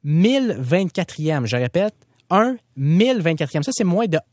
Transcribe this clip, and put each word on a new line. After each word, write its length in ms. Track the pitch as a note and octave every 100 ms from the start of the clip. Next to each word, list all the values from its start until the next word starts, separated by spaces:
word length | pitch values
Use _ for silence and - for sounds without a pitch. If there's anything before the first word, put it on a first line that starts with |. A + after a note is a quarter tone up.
mille 520 | D3 D#3 G#3 C4+ B3 D3+
vingt-quatrième, 880 | B2+ F3 F#3+ - E3+ - D#3 D3+
je 100 | A#2
répète, 380 | B2 B2 F3 G#3 _ _ _ _
un 240 | F#3+ A#3+ B3+ _
mille 460 | - C#3 E3+ A#3+ B3
vingt-quatrième. 400 | E3 D#3 D3 D3+
Ça, 100 | D3
c'est 80 | B3+
moins 240 | G3 F3 A3+
de 100 | D#3 _